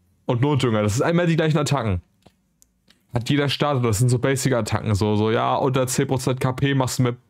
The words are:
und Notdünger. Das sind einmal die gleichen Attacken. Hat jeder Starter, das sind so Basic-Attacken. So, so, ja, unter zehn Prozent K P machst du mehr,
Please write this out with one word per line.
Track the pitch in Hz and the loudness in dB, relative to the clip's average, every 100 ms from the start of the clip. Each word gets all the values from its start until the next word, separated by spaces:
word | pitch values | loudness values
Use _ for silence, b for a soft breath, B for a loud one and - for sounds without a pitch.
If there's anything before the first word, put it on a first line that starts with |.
| _ _ | _ _
und | - 123 | -4 0
Notdünger. | 143 143 127 107 | 2 2 2 2
Das | 104 | 0
sind | 107 | 0
einmal | 143 170 175 | 0 2 2
die | 165 | 2
gleichen | 160 151 | 2 0
Attacken. | 143 139 113 87 - _ _ _ _ _ _ _ _ _ _ | 0 0 0 -4 -6 _ _ _ _ _ _ _ _ _ _
Hat | 120 113 | -6 -2
jeder | 147 143 | 0 0
Starter, | - 147 139 | 0 0 0
das | 120 101 | 0 2
sind | 123 | 2
so | 123 | 2
Basic-Attacken. | 135 135 135 127 107 101 104 | 0 0 0 0 0 -4 -2
So, | 101 107 104 | 0 0 2
so, | 110 | 0
ja, | 117 123 127 | 0 0 0
unter | 143 131 127 | 0 0 0
zehn | - 135 | 0 0
Prozent | 131 - 131 | 0 -2 -2
K | 131 | -2
P | 127 143 | -2 -2
machst | 139 127 - | 0 -2 0
du | |
mehr, | 127 120 _ | -2 -2 _